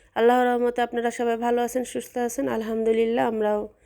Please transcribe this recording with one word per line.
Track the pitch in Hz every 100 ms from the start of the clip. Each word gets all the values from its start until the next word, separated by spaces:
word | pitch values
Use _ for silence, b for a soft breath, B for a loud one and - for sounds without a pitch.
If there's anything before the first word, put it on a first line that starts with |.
| b
আল্লাহর | - 233 247 247
রহমতে | 240 240 240
আপনারা | 240 240 233
সবাই | 233 240 233
ভালো | 240 240
আছেন, | 240 254
সুস্থ | 240 247 233 254
আছেন। | 240 254 269
আলহামদুলিল্লাহ, | 226 220 226 226 220 226 233 254
আমরাও | 220 214 208 214 b